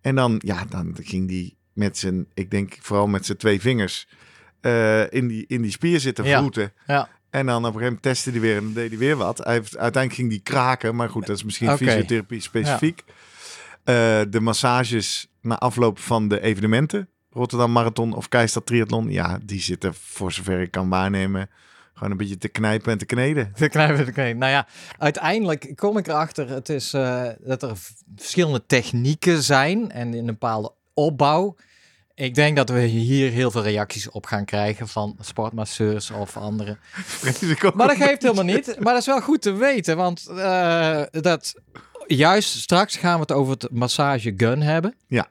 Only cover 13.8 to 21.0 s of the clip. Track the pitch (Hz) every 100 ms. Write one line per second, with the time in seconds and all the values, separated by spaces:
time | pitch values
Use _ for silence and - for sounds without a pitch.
13.8 | - 123 113 110 104 110 110 110 127 123
14.8 | 123 117 95 - - _ 117 113 123 120
15.8 | 120 98 - 117 107 101 110 101 107 113
16.8 | 151 202 190 _ _ - 123 120 120 117
17.8 | 113 110 117 113 - 123 113 - - 117
18.8 | 107 113 113 95 87 90 107 101 90 90
19.8 | 98 82 - - 95 - 92 92 90 92
20.8 | 92 92